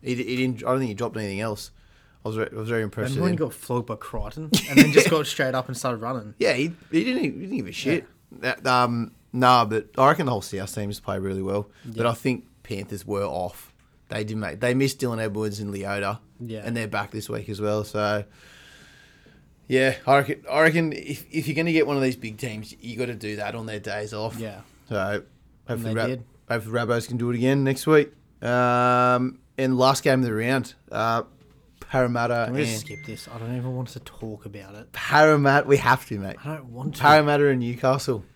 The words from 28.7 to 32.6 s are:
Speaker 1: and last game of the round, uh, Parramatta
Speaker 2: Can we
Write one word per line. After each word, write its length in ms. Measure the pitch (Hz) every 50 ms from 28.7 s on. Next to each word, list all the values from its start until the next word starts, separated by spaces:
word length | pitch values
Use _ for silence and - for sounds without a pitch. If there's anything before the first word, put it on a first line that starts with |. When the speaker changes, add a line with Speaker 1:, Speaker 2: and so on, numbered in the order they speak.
| 120 123 123 123 123 123 123 123 123 123 127 127 131 - _ _ _ -
Speaker 1:
and 200 | 135 131 131 123
last 260 | 127 131 135 131 -
game 160 | 147 135 131
of 60 | 127
the 80 | 120 110
round, 400 | 107 113 120 131 139 123 - - _ _ -
uh, 320 | 113 107 110 117 113 117 110 - _ _ _ _ _ _ _ _ _ _
Parramatta 680 | - - - 131 127 123 120 123 117 120 120 120 117 113
Speaker 2:
Can 80 | 120
we 60 | 135